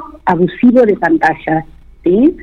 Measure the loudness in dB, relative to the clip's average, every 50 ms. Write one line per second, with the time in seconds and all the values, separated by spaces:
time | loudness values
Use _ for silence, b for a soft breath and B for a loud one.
0 | -4 -10 -20 -10 -6 -4 -2 -2 -2 -2 -2 0 2 2 4 4 2 2 0 -2
1 | -2 -2 0 0 0 -2 -2 -4 -4 -4 -4 -4 -4 -8 -14 -20 -20 -20 -20 -8
2 | -4 -2 0 2 2 0 0 B